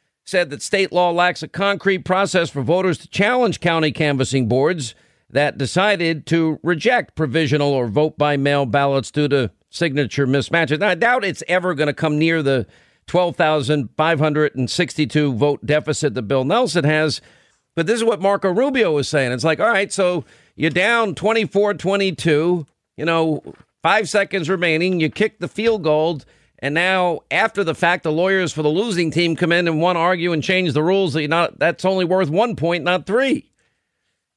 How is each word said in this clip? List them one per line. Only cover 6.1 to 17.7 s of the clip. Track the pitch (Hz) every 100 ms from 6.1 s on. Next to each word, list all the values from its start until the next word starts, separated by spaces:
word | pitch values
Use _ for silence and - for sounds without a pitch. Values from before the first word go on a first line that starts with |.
| 160 -
to | 165 160 151
reject | 165 165 226 247 - -
provisional | 151 151 147 147 143
or | 135 117
vote | 104 156 -
by | 147 143
mail | 139 143 131
ballots | 139 139 139 -
due | 151 147
to | 139 113 _ _
signature | - 170 139 120 - 131
mismatches. | 139 - 170 156 151
Now, | 202
I | 175
doubt | 233 254
it's | 196 - 160
ever | 180 180
gonna | 147 147
come | - 156 151
near | 165 165
the | 139 131 - _ _ _ -
twelve | 175 175 -
thousand | 156 156 127 151 110 -
five | 160 156
hundred | 156 147 151 127
and | 123
sixty-two | - 165 - 143 151 147 113
vote | 147 143 110
deficit | 151 147 - 147 113
that |
Bill | 104 135
Nelson | 131 226 226 165
has, | 143 156 156 - - _ _ _ _